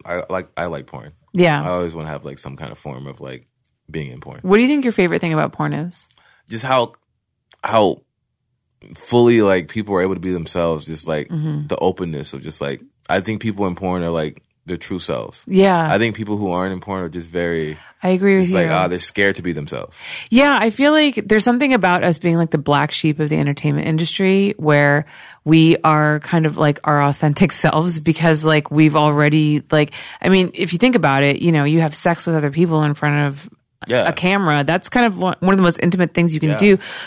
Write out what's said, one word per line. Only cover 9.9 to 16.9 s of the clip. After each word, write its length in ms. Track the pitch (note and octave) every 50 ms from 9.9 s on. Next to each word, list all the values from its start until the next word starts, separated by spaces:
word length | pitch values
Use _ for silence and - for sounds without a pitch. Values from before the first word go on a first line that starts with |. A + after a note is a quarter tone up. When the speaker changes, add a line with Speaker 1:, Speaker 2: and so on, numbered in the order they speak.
| G2
Speaker 1:
are 80 | F2+
able 120 | F#2 F#2+ F#2+
to 60 | F2
be 120 | E2+ F#2
themselves. 540 | F#2 F2 E2 - - F2+ E2+ E2+ E2 D#2 D2
Just, 220 | D#2 D#2+ D2+ - E2
like, 200 | D#2+ D2+ D2 -
Speaker 2:
Mm-hmm. 380 | F3 D#3 D3+ D#3 - D2 D2 D2
Speaker 1:
the 80 | -
openness 560 | - - F#2 F#2 - F#2 E2+ D#2 C#2+ C#2+ -
of 100 | - C2+
just, 180 | C2+ D#2+ - -
like, 200 | C#2+ C#2+ C2+ - - _ _ _ _ -
I 120 | E2 G2+
think 200 | F#2 A2+ A2 G2+
people 260 | - A2 G2 F#2+ G2+
in 80 | F#2 F2
porn 280 | E2+ F#2+ F2+ F2+ F2+
are, 80 | E2+ E2+
like, 320 | E2+ D#2+ D#2 D2+ - - _ _ _ _ _
their 100 | - F2
true 220 | E2+ - - G2+ F2
selves. 440 | - - D2 A#1+ A1 - - - -
Speaker 2:
Yeah. 460 | - F#3 F#3+ G3 G3 F#3 E3+ D#3+ D#3
Speaker 1:
I 60 | - G2+
think 160 | A2+ A2+ G#2
people 200 | A2 A2 G#2 G#2
who 140 | G#2 G#2 F#2+
aren't 220 | F2 F2+ F#2 F#2+
in 80 | F#2+ F2+
porn 220 | - G#2